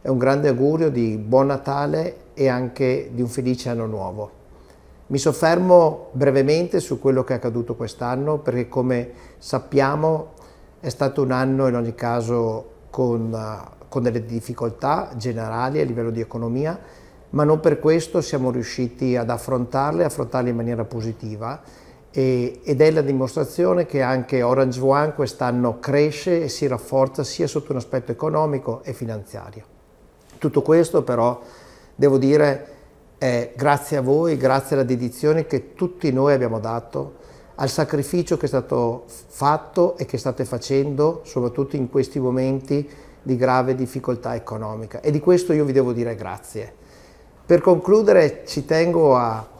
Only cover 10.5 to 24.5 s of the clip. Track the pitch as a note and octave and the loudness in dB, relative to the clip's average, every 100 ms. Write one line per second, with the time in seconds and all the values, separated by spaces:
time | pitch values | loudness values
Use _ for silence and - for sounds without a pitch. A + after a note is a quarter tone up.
10.5 | - - - D3+ - C#3 C3+ C3 B2+ C3 | -20 -20 -12 -12 -2 -2 0 0 2 0
11.5 | C3+ C3+ A#2+ A#2 A2+ A#2+ A#2+ A2+ A#2+ A2+ | 2 2 0 -4 -4 -4 -2 -2 -2 -2
12.5 | A2 - - - - B2+ A#2 A2+ A2+ G#2+ | -4 -10 -20 -14 -4 -2 0 -4 -6 -8
13.5 | G#2+ - - - C#3 A#2+ A#2 A2+ A#2 - | -12 -14 -20 -8 -2 -2 -2 -6 -8 -8
14.5 | A#2+ A#2 - C3+ D#3+ - B2 A2+ A2+ A2 | -6 -6 -4 -2 -2 -4 -8 -6 -6 -6
15.5 | A2+ B2+ D3+ C#3+ A#2+ A#2 A2+ A2+ A#2 A#2 | -4 -4 -2 -2 -2 -4 -4 -6 -6 -4
16.5 | A#2+ D3+ F3+ - - - - - C3+ D3+ | -4 -4 -6 -12 -20 -20 -20 -6 0 2
17.5 | D#3 D#3+ D3+ D3+ E3 D#3+ F3+ D3 D3 B2+ | 4 4 2 2 2 2 -4 -2 -2 -2
18.5 | B2+ A2+ - B2 B2 C3 B2 A#2 A#2 - | -2 -6 -6 -6 -4 -2 0 -2 -4 -2
19.5 | C3 A#2+ C3+ C#3 E3 E3 D3 B2 C3 B2 | -2 -2 -2 -2 0 0 0 -4 -2 -2
20.5 | A#2 A#2 A#2 A2+ A#2 A2+ A2 A2+ G#2 A2+ | -2 -2 -4 -6 -6 -8 -8 -10 -8 -10
21.5 | D3 - - - - - - C3 B2 B2 | -10 -16 -20 -20 -20 -10 0 2 2 0
22.5 | - - C3+ D#3 D#3+ C#3 C3+ C3 D#3+ C#3+ | -6 -4 4 4 4 0 0 -2 -2 -4
23.5 | - F3+ F3+ D#3+ C#3+ B2+ C3 B2 C3+ A#2+ | 0 2 2 0 -2 0 0 0 0 2